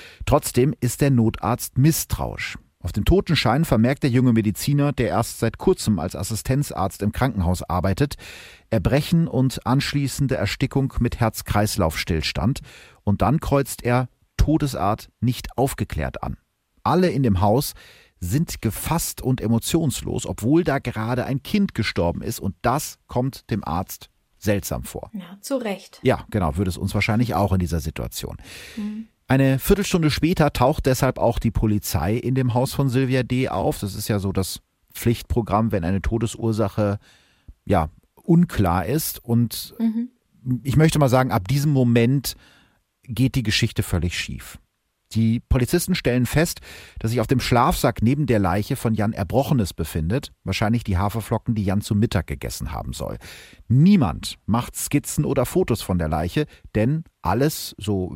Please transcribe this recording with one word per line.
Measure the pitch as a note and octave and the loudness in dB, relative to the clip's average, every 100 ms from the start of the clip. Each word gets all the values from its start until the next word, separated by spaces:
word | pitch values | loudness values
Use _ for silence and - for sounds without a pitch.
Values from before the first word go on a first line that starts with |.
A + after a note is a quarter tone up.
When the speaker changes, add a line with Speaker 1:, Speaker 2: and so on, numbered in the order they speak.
| - - - | -20 -10 2
Speaker 1:
Trotzdem | D3 - - C#3+ - | 2 2 2 2 2
ist | B2 - | -2 2
der | C#3+ | 2
Notarzt | B2 A2 - G#2 B2 - - | 4 2 0 -4 -4 -4 2
misstrauisch. | D3+ - - - B1 G1+ - - _ _ | 2 2 -4 -4 -6 -6 -12 -12 _ _
Auf | F2 | -6
dem | G#2 - | -2 4
Totenschein | F3+ - D3 A#2 C3 | 4 4 0 2 2
vermerkt | E3 A#2 A#2+ C#3+ | 4 4 4 2
der | C#3+ | 2
junge | B2 B2+ | 4 4
Mediziner, | A2+ G#2+ - - C#3+ C#3+ | 4 2 -2 0 0 0
der | C3+ G#2+ | 0 0
erst | F#2+ - - | 0 -2 -2
seit | A2+ - | -4 0
kurzem | - F3+ - F#2+ | 0 0 0 0
als | E2 | -2
Assistenzarzt | D2+ F#2+ A2 - C3+ C#3 - F#2+ - | -6 -6 -6 -2 -2 -2 -2 -4 -2
im | G2+ | -4
Krankenhaus | - C3 G2+ E2+ F2+ | 0 -2 0 0 -2
arbeitet, | - F2 F#2+ F#2+ C#3+ - - - - - - | -2 -2 0 0 -2 -4 -16 -20 -20 -20 -4
Erbrechen | A2 - C#3 - E3 E3 | 0 2 0 2 0 2
und | C3+ C3 - G2+ | 2 0 0 0
anschließende | C3+ - C#3+ C3+ - C#3 G2+ | 0 0 -2 -4 -2 -2 0
Erstickung | F#2+ - C3 C#3 C3 - | -2 -2 -2 0 -2 -2
mit | A#2 - | -2 0
Herz-Kreislauf-Stillstand. | A2+ - - G#2 G#2+ - E2 - - E2 - - F#2+ - - - - _ | -2 -2 -2 0 2 2 0 0 -2 -2 -2 -2 -2 -2 -8 -20 -20 _
Und | - G2 | -2 2
dann | G2 D3+ | 2 2
kreuzt | - C#3 C3+ - | 2 0 0 -4
er | A#2+ B2 B2+ _ _ - | 0 0 0 _ _ 0
Todesart | - D#3+ C#3+ F2 G2 A2+ - - | 2 2 0 0 -2 -2 -6 -2
nicht | B2 A#2 - - | -2 -2 -6 -2
aufgeklärt | C3+ - - D#2+ C2 - | -2 -2 -4 -4 -4 -6
an. | - - _ _ _ _ | -8 -10 _ _ _ _
Alle | G#2+ E3 F3+ | 0 2 2
in | B2+ | 2
dem | B2+ F#2 | 2 4
Haus | G#2 A#2+ - - - - _ - | 4 2 0 -10 -20 -20 _ -10
sind | F2 C3 E3+ - | -4 -2 -2 -2
gefasst | A2 - - D#3+ - - | -4 -4 -2 -2 -2 -6
und | B2+ B2+ | -2 -2
emotionslos, | A2 A2+ - E3 D#3 - - A2 - | 2 0 2 0 0 -4 -6 -6 -6
obwohl | F#2 A2 D#3+ | -4 2 2
da | E3 C#3 | 2 -2
gerade | B2 A#2 A2+ B2 | -2 -4 -4 -4
ein | G#2+ C3+ | -2 -6
Kind | - G#3+ G3 | -2 0 0
gestorben | - A2 - F2 - | -2 -2 0 0 -2
ist. | - - | -6 -6
Und | F#2+ - | -6 -4
das | A#2 C#3 - - - | -2 -2 -4 -14 -6
kommt | B2+ C3 - - | -4 -4 -6 -6
dem | A2 | -6
Arzt | - E2+ - - - _ _ _ | -4 -6 -6 -12 -18 _ _ _
seltsam | G#2 G2+ - B1 | -2 -2 -2 -6
vor. | B1 - - | -6 -12 -12
Speaker 2:
Ja, | G3 F3 G3 | -14 -14 -16
zu | - C4+ | -6 -4
Recht. | A3 F#3 - - | -4 -8 -10 -4
Speaker 1:
Ja, | B2+ - - | 0 0 -2
genau, | G#2 D#2+ D#2+ | 0 0 0
würde | F#2+ | -2
es | - | -2
uns | G2 | -4
wahrscheinlich | G#2+ G#2+ A2 A#2 | -2 0 2 0
auch | D#2+ G2+ | 0 2
in | F#2+ | 2
dieser | E2+ E2 | 0 -2
Situation. | D#2 - A1+ - - - - - - - | -4 -8 -10 -8 -12 -12 -16 -20 -16 -10
Speaker 2:
Mhm. | G#3 G#3+ A3+ _ - | -8 -8 -12 _ 0
Speaker 1:
Eine | C3+ C3+ C3+ | 2 4 2
Viertelstunde | - G3+ G3 F3+ D3+ | 2 2 2 0 0
später | - D#3 F#3 D3 | 0 0 2 2
taucht | - B2+ D#3 | 4 2 2
deshalb | C3+ B2+ C3 - | 0 2 0 2
auch | A2 - | 0 0
die | A#2 | -2
Polizei | - A2 G#2 - E2+ E2 | 0 0 0 -2 -2 -2
in | A#2 A#2+ | -2 -2
dem | C3 B2+ | 0 0
Haus | A#2+ C#3 | 0 -2
von | - C#3 | 0 0
Sylvia | B2+ C3 C3 | 0 0 0
D. | A#2 B2+ C3 | 0 -2 -2
auf. | F#2+ D3 D3+ | -2 -2 -2
Das | G2+ | -6
ist | G#2+ G#2+ | -6 -2
ja | G#2 | -2
so | G2 | 0
das | F#2 F#2 - _ _ _ | -2 -4 -6 _ _ _
Pflichtprogramm, | - A#2 A#2 - A#2+ G#2+ G2+ A2+ | -2 0 0 0 -2 2 2 2
wenn | G2+ | 0
eine | E2 G2 | 0 -2
Todesursache, | - A2+ A2+ - A2+ G#2+ G2+ - G#2 G2+ _ _ _ _ - - | 0 -2 -2 -2 -2 0 -2 0 0 -2 _ _ _ _ -20 -16
ja, | - F#2+ D#2 - _ _ | 0 0 0 -6 _ _
unklar | - E3+ E3+ - F2+ F2+ | 2 4 4 2 2 2
ist. | F2 D3+ - - | 0 -2 -4 -8
Und | - A#2 A#2 - - - | -2 0 0 -2 -12 -2
Speaker 2:
Mhm. | A3+ A3+ B3 _ _ _ C3 B2+ | -2 -2 -6 _ _ _ -6 -4
Speaker 1:
ich | C#3 B2 | 0 4
möchte | D#3 D3+ | 4 4
mal | C3+ | 4
sagen, | C3 C3 | 4 4
ab | A2 - | 0 0
diesem | C#3 D3+ | 0 2
Moment | C3+ A#2+ A#2 A#2 C#3 - - - _ _ _ _ _ | 4 4 4 4 2 -2 -10 -20 _ _ _ _ _
geht | - A2+ B2+ | -10 0 0
die | C3+ | 0
Geschichte | G#2+ - A#2 - | 0 0 0 -2
völlig | - F2 E2+ - | -2 0 -2 -4
schief. | - B1+ - - _ _ _ _ _ | -8 -10 -14 -20 _ _ _ _ _
Die | A2 A2+ A#2 | 0 2 2
Polizisten | - B2+ B2 F3 - | 2 2 2 0 0
stellen | F3+ C3 B2+ A#2+ | 0 2 2 2
fest, | D3 E3+ - - - - - | 2 0 -2 -14 -20 -20 -6
dass | A2+ | -2
sich | A#2+ | -2
auf | G#2+ | 2
dem | C3 | 0
Schlafsack | - A#2+ C#3+ - C3+ - | 4 4 4 4 0 2
neben | G#2+ C#3+ C3 | 2 2 2
der | A2 | 2
Leiche | F#2 F#2+ G#2 | 2 0 -2
von | C#3 A#2 | -2 0
Jan | G#2+ G#2+ | 0 0
Erbrochenes | - F2+ A#2+ C#3 C#3 F#2+ | -2 0 0 2 2 0
befindet, | - D#2+ E2+ D#2+ C3 - _ | -4 -4 -2 0 -2 -4 _
wahrscheinlich | - F#2+ G#2+ A#2 | -6 -2 0 0
die | - F2+ | 0 0
Haferflocken, | G2+ A2+ - A2 - | 0 -2 -4 -4 -2
die | A2 | -2
Jan | G2 G2 | 0 0
zu | - | 0
Mittag | G#2 A#2 F#2+ - | 2 2 0 -2
gegessen | C#2 A#1+ - B1 | -6 -8 -8 -8
haben | G1+ A1+ | -8 -8
soll. | - G1+ G#1+ - - - - - | -8 -8 -10 -14 -20 -20 -16 0
Niemand | B2 F3+ G3+ G2 G#1+ - - | 4 6 6 4 -2 -10 -12
macht | - A#2 - | -4 -2 -2
Skizzen | - - C#3+ - - | -8 -2 -2 -2 -4
oder | C#3+ C#3 - | -2 0 0
Fotos | F3+ F#3 A2+ | 0 0 -2
von | - F2+ | 0 -2
der | D#2 | 0
Leiche, | D#2 F2 D3+ D3 - - | -2 -2 -2 -4 -8 -6
denn | G#2 A2+ D#3+ - _ | 0 0 0 -6 _
alles, | - G#2+ D3 - - - | -2 0 0 -2 -12 -10
so | G2 G2 F2+ | -4 -2 -2